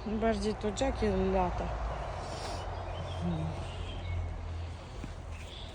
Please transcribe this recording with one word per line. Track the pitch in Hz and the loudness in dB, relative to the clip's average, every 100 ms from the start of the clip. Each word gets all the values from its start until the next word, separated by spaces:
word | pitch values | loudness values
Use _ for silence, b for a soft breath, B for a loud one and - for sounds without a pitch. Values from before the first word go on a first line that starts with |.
| 220 | -2
Bardziej | 214 226 208 208 | 4 4 4 2
to | 214 214 | 2 0
Jackie | 202 269 254 220 190 190 | 2 2 4 4 6 6
lata. | 190 180 - 175 - - 165 - - - - - - - - - - - - 175 160 160 156 - - - - 87 50 50 50 - - - - - - - - - - - - - | 6 4 2 -2 0 -2 -2 -4 -4 -4 -4 -4 -4 -4 -4 -4 -4 -2 0 2 2 0 0 -4 -4 -4 -4 -2 0 0 -2 -4 -4 -4 -6 -8 -8 -6 -8 -8 -8 -8 -8 -8